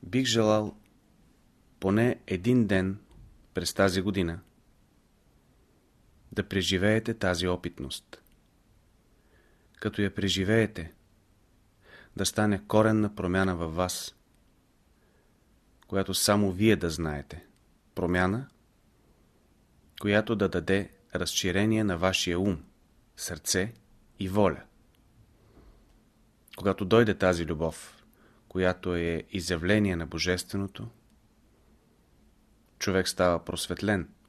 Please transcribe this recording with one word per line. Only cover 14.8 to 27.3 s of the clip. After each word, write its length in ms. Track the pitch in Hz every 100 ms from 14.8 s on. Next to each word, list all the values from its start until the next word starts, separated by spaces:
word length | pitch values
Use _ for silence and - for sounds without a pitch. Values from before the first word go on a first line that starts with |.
| _ _ _ _ _ _ _ _ _ _ _
която 260 | 98 95
само 380 | 92 - 104 101
вие 240 | 90 107 98
да 140 | 85
знаете. 560 | 78 80 73 69 - - _ _ _ _ -
Промяна – 540 | 87 90 92 107 135 _ _ _ _ _ _ _ _ _ _ _ _ _ _ -
която 340 | 101 104 107 113
да 140 | 98
даде 440 | 90 85 95 98 - _ -
разширение 680 | 82 - 95 90 107 110
на 140 | 104 87
вашия 420 | 92 95 - 87
ум, 240 | 98 82 - _ _ _ _ -
сърце 560 | - 82 - 95 98 120 _ - _ _
и 100 | 95
воля. 340 | 98 101 71 - _ _ _ _ _ - _ _ - - - _ _ _ _ _ _ _ -
Когато 280 | 92 95 98
дойде 320 | 113 117 95
тази 280 | 92